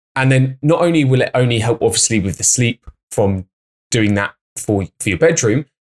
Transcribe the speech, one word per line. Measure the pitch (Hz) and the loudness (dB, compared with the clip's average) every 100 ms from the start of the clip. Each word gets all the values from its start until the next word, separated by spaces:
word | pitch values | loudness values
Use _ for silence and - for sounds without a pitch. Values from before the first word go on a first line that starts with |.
| _ 131 | _ -2
And | 131 | 2
then | 131 131 131 | 2 0 0
not | 147 165 | 0 2
only | 175 160 135 | 2 2 2
will | 127 | 2
it | - | 0
only | 127 120 117 | 0 0 0
help, | 104 92 | -2 0
obviously, | 113 - - 110 | 0 0 -2 -2
with | 92 - | -2 -4
the | |
sleep | - - 120 - - - - | -2 0 -2 -4 -12 -20 -8
from | - 101 95 92 _ _ _ - | -2 0 -2 -8 _ _ _ -6
doing | 113 107 101 | -2 0 0
that | 101 - _ - | -4 -10 _ -10
for, | - 101 90 - | -4 -2 -4 -6
for | - | -4
your | 87 | 0
bedroom, | 165 117 113 123 151 _ | 2 2 0 -2 -4 _